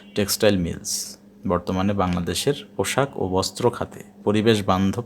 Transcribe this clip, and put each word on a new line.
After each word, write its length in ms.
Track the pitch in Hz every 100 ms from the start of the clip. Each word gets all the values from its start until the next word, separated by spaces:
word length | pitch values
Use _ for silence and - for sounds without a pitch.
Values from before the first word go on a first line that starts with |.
| - -
টেক্সটাইল 420 | 98 - 107 98
মিলস। 600 | 82 - - - - - - - 95
বর্তমানে 460 | 90 - 92 98
বাংলাদেশের 600 | 101 90 87 87 87 - 143 - -
পোশাক 320 | - - 139 -
ও 120 | 98
বস্ত্র 400 | 92 92 - 120
খাতে 340 | - - - - -
পরিবেশ 400 | - 104 107 107
বান্ধব 400 | 98 92 98 92